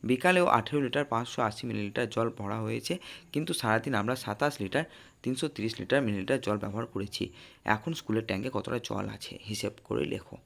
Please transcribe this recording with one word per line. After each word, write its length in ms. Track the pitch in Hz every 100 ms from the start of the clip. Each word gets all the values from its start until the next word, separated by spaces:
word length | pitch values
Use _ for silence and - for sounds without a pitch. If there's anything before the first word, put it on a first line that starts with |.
বিকালেও 440 | 113 127 180 180 175
আঠেরো 320 | 117 - 147
লিটার 240 | 131 143 143
পাঁচশো 340 | 117 120 -
আশি 200 | 110 107 123
মিলিলিটার 400 | 107 101 113 117
জল 180 | 113 117 113
ভরা 220 | 101 110
হয়েছে, 340 | 110 113 - 180 - - -
কিন্তু 220 | 147 160
সারাদিন 380 | 165 113 110 143
আমরা 200 | 113 107 127
সাতাশ 380 | - 104 147 -
লিটার 240 | 98 139 160 - - _
তিনশো 260 | 123 131 -
তিরিশ 240 | - 110 113
লিটার 220 | 95 135
মিলিলিটার 380 | 117 101 92 135
জল 160 | - 104
ব্যবহার 280 | 107 104 113
করেছি। 380 | 98 104 - 101 - - -
এখন 260 | - 107 165
স্কুলের 300 | 160 - 110 110
ট্যাঙ্কে 240 | 98 127
কতটা 280 | 104 - 120
জল 260 | - 101 101
আছে 240 | 104 - -
হিসেব 300 | 101 107 101 -
করে 180 | - 107
লেখো। 320 | - 98 - 95